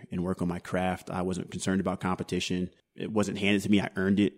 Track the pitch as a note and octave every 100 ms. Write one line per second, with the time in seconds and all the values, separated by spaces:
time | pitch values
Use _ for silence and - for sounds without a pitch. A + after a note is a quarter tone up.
0 | - F#2 F2 F#2 F2 F2 - F2+ F#2 F2+
1 | - F#2 F#2 F2+ - F#2+ - G2 F#2 F#2
2 | F#2 F#2 F2+ F2+ - F2+ F2+ - _ -
3 | E2 G#2+ G2+ G2 G2+ G2+ G2 G2+ F#2 -
4 | F#2+ G2+ G2